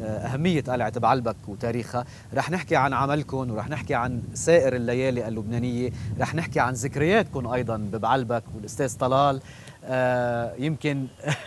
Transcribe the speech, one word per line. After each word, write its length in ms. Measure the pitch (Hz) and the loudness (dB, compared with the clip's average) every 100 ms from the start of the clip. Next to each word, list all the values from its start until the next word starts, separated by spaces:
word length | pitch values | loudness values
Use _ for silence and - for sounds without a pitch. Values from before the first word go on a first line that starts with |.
آه، 160 | 110 107 | -4 -4
أهمية 440 | 120 131 180 156 | -4 0 2 2
قلعة 380 | 123 123 107 117 | 0 0 0 2
بعلبك 360 | 113 131 117 - 101 | 4 4 2 -4 -8
وتاريخها. 580 | 101 120 120 110 123 123 - - | -6 -4 -4 -4 -4 -6 -12 -6
رح 180 | 131 151 | -4 -2
نحكي 240 | 175 147 151 | -2 2 4
عن 180 | 135 | 4
عملكم، 580 | 127 139 151 - 131 127 | 2 2 0 -2 -4 -4
ورح 180 | 107 113 | -4 -4
نحكي 240 | 151 - 123 | -4 -2 -2
عن 260 | 123 120 - | 0 -4 -6
سائر 420 | - 160 170 135 123 | -2 6 6 6 2
الليالي 520 | 120 123 131 120 110 | 0 2 2 0 -2
اللبنانية، 640 | 110 107 120 123 120 123 - - - | -4 -2 -2 0 -2 -2 -4 -6 -2
رح 160 | 127 156 | -2 -2
نحكي 240 | 165 147 | 0 2
عن 140 | 127 | 2
ذكرياتكم 760 | 123 139 139 160 214 156 135 117 | 0 -4 0 4 4 2 -4 -2
أيضًا 300 | 127 117 110 | -2 0 -2
ببعلبك 680 | 104 107 113 135 117 117 - 87 | -2 -2 2 2 2 -2 -4 -12
والأستاذ 420 | 104 - 131 - | -8 -2 -2 0
طلال، 440 | 127 135 143 135 - - - - - | 2 4 4 2 -6 -18 -20 -14 -4
آه، 640 | 131 127 123 120 120 117 123 | 2 2 2 2 0 -2 -2
يمكن 480 | 151 147 151 139 131 - 147 143 | -4 -2 -2 -2 -4 -6 -4 -4